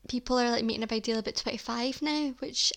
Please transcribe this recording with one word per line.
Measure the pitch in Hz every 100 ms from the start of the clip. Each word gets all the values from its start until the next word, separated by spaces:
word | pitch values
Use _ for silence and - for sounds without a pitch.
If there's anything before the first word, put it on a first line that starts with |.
| -
people | 247 247 254
are, | 240
like, | 233
making | 226 220
a | 226
big | 220
deal | 220 220
about | 208 -
twenty-five | - 220 - 233 254 262
now, | 302 302 294 247
which | 269 247 -